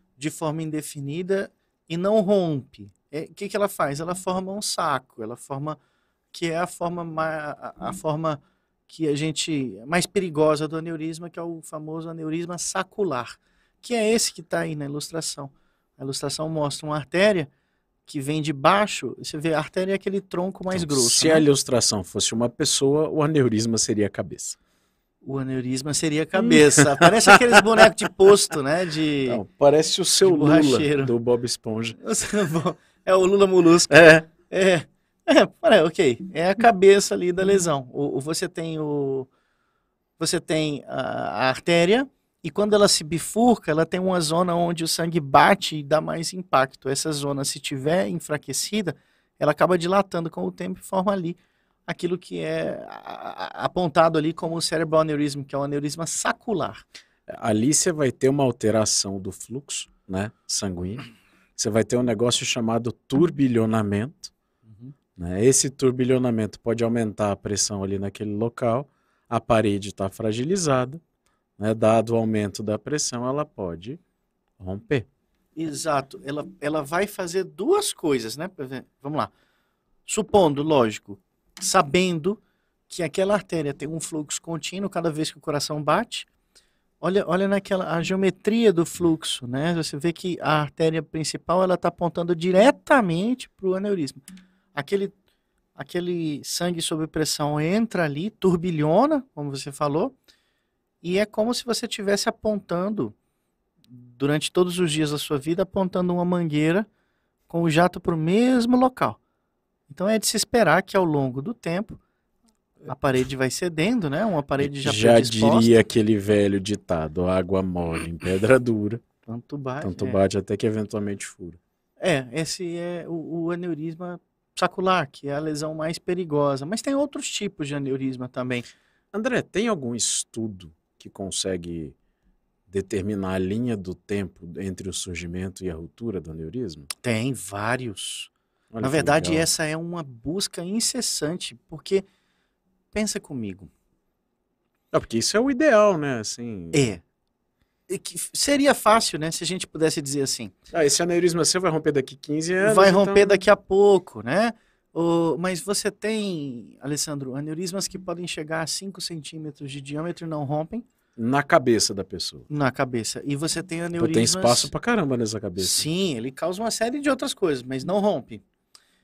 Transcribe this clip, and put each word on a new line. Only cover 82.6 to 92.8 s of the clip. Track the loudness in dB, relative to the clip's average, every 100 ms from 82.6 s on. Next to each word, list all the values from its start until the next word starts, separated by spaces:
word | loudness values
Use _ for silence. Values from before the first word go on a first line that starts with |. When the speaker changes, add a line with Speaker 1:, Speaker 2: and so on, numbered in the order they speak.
| _ _ _
Speaker 1:
que | -8
aquela | -6 -2 0
artéria | 0 -2 -4 -4
tem | -6 -8
um | -8
fluxo | -8 -8 -8 -10
contínuo | -8 -8 -8 -8 -6
cada | -2 -2
vez | -2 -6
que | -6
o |
coração | -6 -4 -4 -4
bate, | 0 0 0 -10 -14 _ _ _ _ _ _ _
olha, | 0 0 0
olha | 0 0
naquela, | -2 -2 -4 -2
a | -4
geometria | -2 0 0 0 -2 4 4
do | 4
fluxo, | -2 0 0 0 -4 -8 -6
né? | -4 -2
Você | -2 -4 -4
vê | -4
que | -4 -6 -4
a | 0 0
artéria | 0 0 0 0
principal, | -6 -6 -6 -8 -2 0
ela | 2 0
tá | -2
apontando | -2 -4 -2 -4
diretamente | -2 2 6 6 4